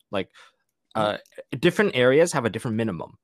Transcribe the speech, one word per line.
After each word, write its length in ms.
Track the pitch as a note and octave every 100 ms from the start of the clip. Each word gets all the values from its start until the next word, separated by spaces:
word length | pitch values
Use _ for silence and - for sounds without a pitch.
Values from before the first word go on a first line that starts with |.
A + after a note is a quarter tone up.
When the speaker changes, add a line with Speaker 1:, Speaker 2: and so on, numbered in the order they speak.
| -
Speaker 1:
like, 200 | G2+ - _ - _ _ _ _
uh, 240 | A2 G#2 -
Speaker 2:
Mm-hmm. 400 | _ - - B2
Speaker 1:
different 360 | E3+ - G3+
areas 380 | B2 B2+ C#3+ F3
have 140 | C#3+ A2+
a 40 |
different 280 | A2 B2 A2
minimum. 400 | A2 E2 - _